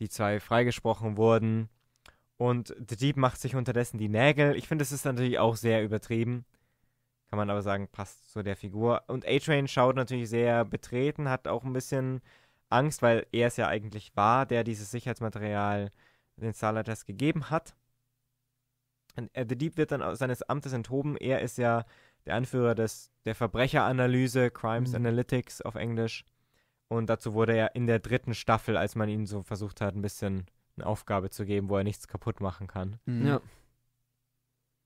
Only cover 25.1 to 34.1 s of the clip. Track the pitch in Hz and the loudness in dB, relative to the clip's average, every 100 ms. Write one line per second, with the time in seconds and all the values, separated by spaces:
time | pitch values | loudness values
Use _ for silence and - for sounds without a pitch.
25.1 | 117 123 127 - - - 113 117 117 113 | 0 0 -2 -2 -8 -8 -6 -4 -2 -2
26.1 | - - _ _ _ _ _ - 117 110 | -4 -14 _ _ _ _ _ -6 -2 0
27.1 | 113 - 107 113 113 110 - 120 113 - | -2 0 2 4 4 2 0 2 2 2
28.1 | 127 - 113 - 110 - 104 101 113 107 | -2 -2 -4 2 2 2 0 0 0 -2
29.1 | 107 104 104 92 101 101 - 104 98 101 | -2 -4 -6 -8 -8 -8 -4 -4 -2 -6
30.1 | - 101 95 90 _ _ - - 104 - | -4 -4 -4 -6 _ _ -8 -4 -4 -2
31.1 | 101 95 - 98 101 98 98 101 101 - | -2 -2 -6 -2 -2 0 0 0 -2 -8
32.1 | 104 - - 98 - 95 95 95 113 - | -8 -6 -4 -6 -6 -10 -8 -8 -8 -6
33.1 | 120 117 139 - - _ _ _ _ _ | 0 0 0 -4 -18 _ _ _ _ _